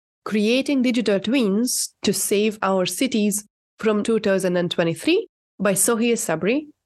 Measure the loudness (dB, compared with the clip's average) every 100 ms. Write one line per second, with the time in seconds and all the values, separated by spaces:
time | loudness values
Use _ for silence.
0 | _ _ -4 0 2 2 0 0 2 0
1 | 0 0 0 0 2 0 0 -2 -6 _
2 | -2 -2 0 0 0 0 0 0 0 -2
3 | -2 0 0 -2 -8 _ _ -4 -2 0
4 | 0 0 2 0 0 0 0 0 0 0
5 | 0 0 -2 _ _ -4 -2 0 0 2
6 | 0 0 -2 -2 0 -2 -4 -14